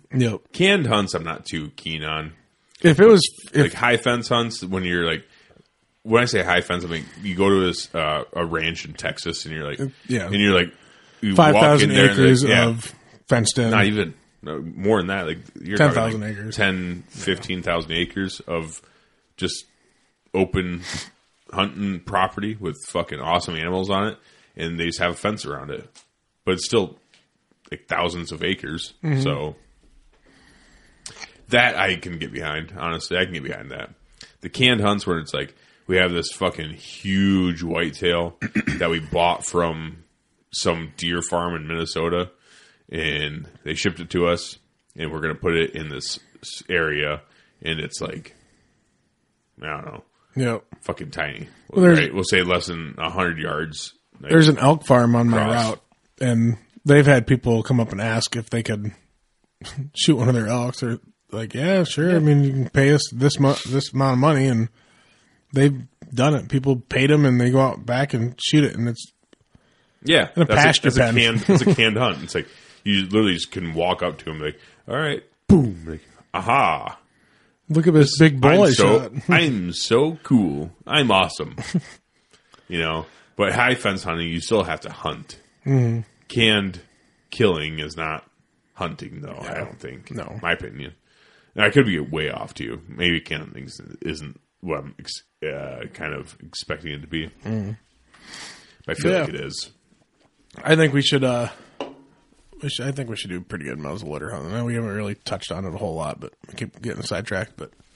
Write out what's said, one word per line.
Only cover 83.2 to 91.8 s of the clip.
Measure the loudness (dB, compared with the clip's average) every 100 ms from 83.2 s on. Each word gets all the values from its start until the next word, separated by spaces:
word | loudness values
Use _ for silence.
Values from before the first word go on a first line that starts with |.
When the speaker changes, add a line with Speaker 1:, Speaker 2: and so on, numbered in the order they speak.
| _ -2
Speaker 2:
but | 0
high | 2 2 2
fence | 0 -2
hunting, | -4 -4 -4
you | -6
still | 0 0
have | 0 -4
to | -10
hunt. | -10 -8 -8 -12 -20 _ _ 0
Speaker 1:
Mm-hmm. | 2 2 0 -6 _ -6
Speaker 2:
Canned | 2 4 4 0 -6 -18 _ _ _ -12
killing | 0 0 2 -4 -8
is | -10 -8
not | -8 -8 -12 _ _ _ _
hunting, | -10 -10 -8 -14 -16
though, | -16 -14
I | -12 -10
Speaker 1:
No. | -10
Speaker 2:
don't | -12
think. | -16 -16 -14
Speaker 1:
No. | -12 -12 -8
Speaker 2:
My | -4
opinion. | -4 -6 -14 -16 -16 _ _ _ _ _
And | 0
I | 2
could | 6